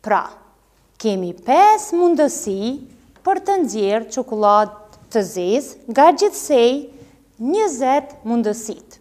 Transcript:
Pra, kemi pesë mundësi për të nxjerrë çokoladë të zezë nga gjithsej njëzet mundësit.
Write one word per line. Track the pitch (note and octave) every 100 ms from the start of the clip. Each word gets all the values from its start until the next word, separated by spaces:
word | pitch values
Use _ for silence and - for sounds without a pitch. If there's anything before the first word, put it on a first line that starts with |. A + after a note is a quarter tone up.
Pra, | A3 G3 - - _ _ _ _ _ _
kemi | A3 G3 F3+
pesë | F3+ - D4 G#4 G#4+ - E4+
mundësi | F4 D#4+ D4+ E4+ - F#3+ A3 C#4 - - _ _
për | - F#4+
të | G4 G4
nxjerrë | C4+ G#3 G3 G#3+ A3+
çokoladë | - B3+ G#3+ G#3 G#3 G#3+ - - - -
të | A3+ F#3
zezë | F#3 F3+ A#3 C#4+ - -
nga | A#3 D#4
gjithsej | C#4+ G4+ - - C#4 A#3 C#4 C#4+ - - _ _ _
njëzet | A#3 G4 G#4+ B3+ C4 C#4 C#4+ -
mundësit. | A3 A#3 G#3+ G#3 - - _ -